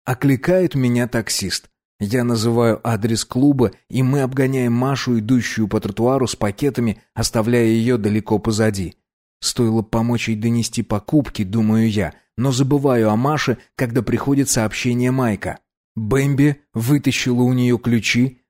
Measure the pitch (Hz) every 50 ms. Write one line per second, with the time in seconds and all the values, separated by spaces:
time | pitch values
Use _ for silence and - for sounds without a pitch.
0 | _ 127 123 - - 139 135 127 - 175 180 185 180 - - 135 127 120 120 120
1 | 123 113 - 117 101 - - - 101 90 - - - _ _ _ _ _ _ -
2 | 104 101 123 127 120 120 120 110 107 120 117 120 117 117 107 - - 117 113 104
3 | 110 113 113 107 - - - 127 139 147 143 131 120 98 - - _ - 90 123
4 | 131 127 139 143 135 123 135 139 135 131 135 131 123 120 117 120 127 135 139 -
5 | - 127 120 113 104 113 131 120 107 - - 110 110 98 107 107 - 101 98 -
6 | 110 127 135 131 127 110 - - 110 104 98 - 147 139 120 123 117 110 98 -
7 | _ _ _ - 113 - - 117 104 117 120 120 117 113 113 113 113 123 123 113
8 | 104 104 104 107 - - 110 101 - 113 107 104 110 110 98 98 90 82 - _
9 | _ _ _ _ _ _ _ _ - - - - 120 113 110 113 104 - - 113
10 | 117 120 120 113 - 113 113 104 110 117 117 117 107 - - 120 104 - 107 101
11 | - - 156 151 117 - - - 104 92 107 113 107 107 110 110 113 113 101 104
12 | 90 76 - _ _ _ _ - 123 139 127 127 143 131 147 143 135 139 123 117
13 | 110 107 107 113 127 143 156 139 - 139 110 - - _ _ - 131 117 117 131
14 | 101 - 107 - - 139 139 139 135 - - 123 110 107 - - - 123 120 123
15 | 127 127 131 135 127 113 101 - - 85 73 - _ _ _ _ _ _ _ 113
16 | 110 104 127 139 135 139 135 131 143 151 139 - _ _ - 113 117 123 147 143
17 | - 135 120 - - 127 123 123 123 123 127 123 123 123 120 113 - 117 120 113
18 | 101 - - 120 127 135 - - _